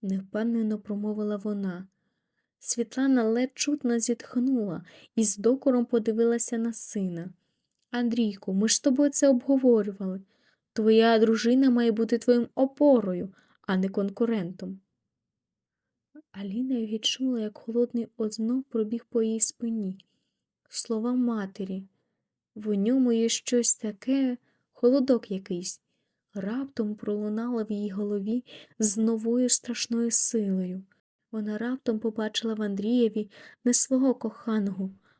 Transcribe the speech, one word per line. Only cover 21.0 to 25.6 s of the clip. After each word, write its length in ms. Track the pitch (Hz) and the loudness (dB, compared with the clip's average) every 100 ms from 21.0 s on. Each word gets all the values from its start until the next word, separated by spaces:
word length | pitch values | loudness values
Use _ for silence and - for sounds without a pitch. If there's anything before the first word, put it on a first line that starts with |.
| 233 | -2
матері. 720 | 254 240 226 196 196 190 190 190 _ _ _ _ _ _ - | 0 0 -2 -4 -8 -8 -8 -10 _ _ _ _ _ _ -10
В 180 | 214 | -4
ньому 380 | 202 202 262 247 | 0 2 4 4
є 180 | 226 226 | 4 2
щось 460 | - - 247 233 - | 0 0 2 2 0
таке, 640 | 214 208 - 269 262 247 _ _ _ | -4 -8 -2 0 0 -2 _ _ _
холодок 600 | _ 240 269 262 240 - | _ 4 4 4 0 0
якийсь. 500 | 190 190 175 | -8 -6 -6